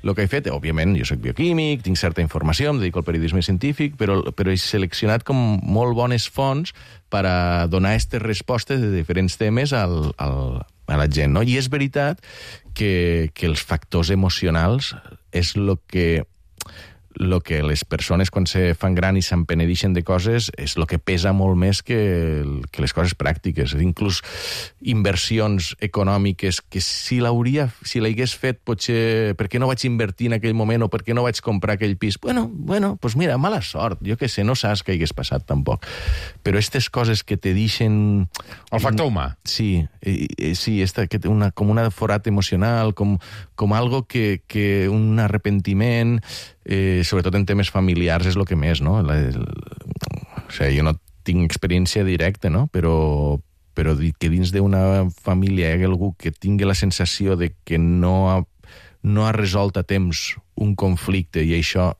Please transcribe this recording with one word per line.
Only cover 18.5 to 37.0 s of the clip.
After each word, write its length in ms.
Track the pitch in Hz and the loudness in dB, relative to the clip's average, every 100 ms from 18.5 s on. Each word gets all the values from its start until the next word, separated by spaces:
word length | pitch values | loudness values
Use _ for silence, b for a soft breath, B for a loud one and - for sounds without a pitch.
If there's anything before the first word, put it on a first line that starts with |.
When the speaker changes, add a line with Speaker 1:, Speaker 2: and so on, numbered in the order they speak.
| - 90 82 | 2 2 2
Speaker 1:
fan 200 | 95 90 | 0 2
gran 220 | 95 95 | 2 2
i 40 | |
se'n 220 | 90 90 82 | 2 0 2
penedixen 480 | 82 82 87 101 | 2 2 2 2
de 100 | 90 | 0
coses, 460 | 85 92 98 117 107 - | 2 0 2 0 -2 -6
és 200 | 73 - | -6 -2
lo 80 | 78 | -2
que 100 | 82 | -2
pesa 340 | - 90 95 98 | -2 0 2 2
molt 220 | 95 90 | 4 4
més 220 | 92 98 | 2 0
que 140 | - 120 104 87 82 76 | 0 0 2 2 0 -2
el, 120 | 71 71 69 | -2 -6 -8
que 120 | - | -4
les 100 | 69 - | -2 0
coses 200 | 87 90 | -2 0
pràctiques. 580 | 69 78 92 80 69 73 | -2 -2 -2 -2 -2 0
Inclús 440 | 87 82 104 90 B B B B B B | 0 0 -2 -2 B B B B B B
inversions 960 | - 113 101 95 - 113 107 98 85 - | -2 0 2 0 0 0 0 0 -2 -6
econòmiques 800 | - 104 98 101 98 92 98 87 - | -4 0 2 2 2 0 -2 -4 -6
que 100 | 95 | -6
si 360 | - - - 123 | -4 -6 -2 0
l'hauria, 460 | 120 120 120 143 139 - - | 2 2 2 0 0 -4 -6
si 160 | 120 | -2
l'hagués 320 | 110 110 127 - | -2 0 -2 -2
fet, 240 | 131 123 - | -4 -4 -4
potser... 720 | 113 - 117 113 113 110 95 | -4 0 0 2 2 0 -2
Per 120 | 98 | -2
què 80 | 123 | 0
no 100 | 131 | 0
vaig 140 | 127 131 | 0 0
invertir 440 | 117 107 90 120 | 0 -2 -2 -2
en 60 | 113 | 0
aquell 160 | 113 113 | 0 0
moment 300 | 110 117 113 | 2 2 2
o 20 | |
per 120 | 110 101 | -2 -2
què 100 | 117 | 0
no 80 | 123 | 0
vaig 140 | 117 | -2
comprar 320 | - 101 - 101 | -2 -2 0 0
aquell 220 | 107 95 | 0 0
pis? 180 | 110 98 | -2 -2
Bueno, 260 | 240 247 226 | -2 -2 -2
bueno, 440 | 190 156 202 202 196 | -6 -2 0 0 -2
pues 160 | 127 113 | -2 0
mira, 180 | 175 127 | 0 2
mala 240 | 170 208 | 0 -2
sort, 400 | 98 - 110 98 92 | -4 -4 -4 -4 -4
jo 120 | 117 | -2
què 140 | 131 | -2
sé, 140 | - 101 | 0 0
no 80 | 131 | 0
saps 300 | 104 104 - | 0 -2 -2
què 100 | 92 | -2
hagués 180 | 80 | -2
passat 320 | - 67 67 - | -4 -4 -4 -2
tampoc. 380 | 71 69 60 B B B B B B | -2 0 -2 B B B B B B
Però 180 | - 98 | 0 0
estes 300 | 107 139 - | 0 -2 -2
coses 360 | - | 0